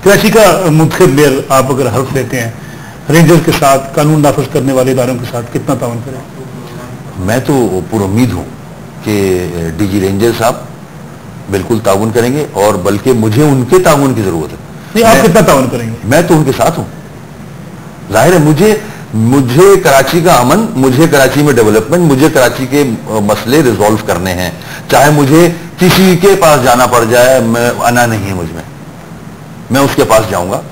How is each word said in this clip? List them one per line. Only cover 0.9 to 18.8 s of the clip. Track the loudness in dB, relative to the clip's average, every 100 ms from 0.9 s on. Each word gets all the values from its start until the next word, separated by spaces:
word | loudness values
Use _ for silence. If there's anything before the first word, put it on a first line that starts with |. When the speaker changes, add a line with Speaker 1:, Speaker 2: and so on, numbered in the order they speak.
| 2 2
Speaker 1:
मेयर | 4 2 0 0
आप | 0 0
अगर | -2 -2
हल्फ | -2 -4
लेते | -4 -4 -6
हैं, | -6 -10 -18 -18 -18 -18 0
रेंजर्स | 4 6 4
के | 2
साथ, | 0 2 2
कानून | 0 -2 0 2
नाफिज | 2 0 -2
करने | -2 -2
वाले | 0 0
इदारों | 0 -2
के | -4 -6
साथ | -10 -8
कितना | -8 -6
ताउन | -6 -6 -8
करें? | -10 -14 -16 -16 -16 -16 -16 -16 -16 -16 -14 -8 -4
Speaker 2:
मैं | -2
तो | 0 0 0 -2 -4
पुरुम्मीद | -4 -2 0 0
हूँ | -2 -10 -14 -18 -20 -18 -12 -4
कि | -2 0 -2 -4 -6 -8 -4
डीजी | -4 -2
रेंजर | -2 0 0
साहब | 0 -2 -4 -10 -18 -20 -20 -18 -18 -18 -18 -8
बिल्कुल | -6 -2 -2
ताउन | 0 0 0
करेंगे, | 0 0 -2 -4 0
और | 0 0
बल्कि | -2 -2 0
मुझे | 0 2 2
उनके | 2 2 2 2
ताउन | 2 2 0
की | 0
जरूरत | -2 -4 -6
है। | -12 -18 -18 -6
Speaker 1:
नहीं, | 0
आप | 4
Speaker 2:
मैं, | 4
Speaker 1:
कितना | 4 4
ताउन | 4 2 0
करेंगे? | -4 -8 -8
Speaker 2:
मैं | 0 0 2
तो | 2
उनके | 2
साथ | 0 -2 -2
हूँ। | -10 -14 -18 -20 -20 -20 -20 -18 -18 -18 -18 -18 -4
जाहिर | 0 2
है, | 4
मुझे, | 2 4 2 2